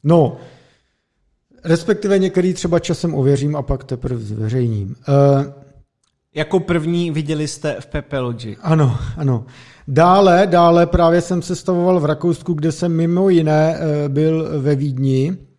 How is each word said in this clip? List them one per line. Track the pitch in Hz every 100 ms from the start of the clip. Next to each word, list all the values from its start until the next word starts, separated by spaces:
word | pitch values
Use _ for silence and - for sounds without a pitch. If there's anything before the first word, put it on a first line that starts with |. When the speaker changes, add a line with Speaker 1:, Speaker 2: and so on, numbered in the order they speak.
Speaker 1:
No, | 147 165 135 - - - _ _ _ _ _ _ _ _ _ _
respektive | 170 165 165 208 202 196
některý | 185 185 185
třeba | 180 180 170
časem | 165 160 170
ověřím | 151 135 143 143 147
a |
pak | 131 135
teprve | - 127 131 123
zveřejním. | 107 107 110 127 120 107 98 - - 139 139 139 143
Eh, | 139 - - _ _ _ _ _
Speaker 2:
Jako | 151 151 190
první | - 170 156 170 170
viděli | 151 147 151 151
jste | - 151 113
v | -
Pepe | 151 - 139
Logic. | 123 117 117 101
Speaker 1:
Ano, | - 160 139 110 - -
ano. | 139 120 - - - - -
Dále, | 135 170 190 196 175 196
dále | 170 170 170 170
právě | 175 165 175
jsem | 170 180
sestavoval | 165 175 - 180 175 180
v |
Rakousku, | 147 - 175 165 -
kde | 156 160
jsem | 156 175 165
mimo | 165 175 196
jiné, | 175 156 151 156 165
eh, | 160 147 147
byl | 139 156 160 156 151
ve | 135
Vídni | 143 147 131 135 131 143 185 -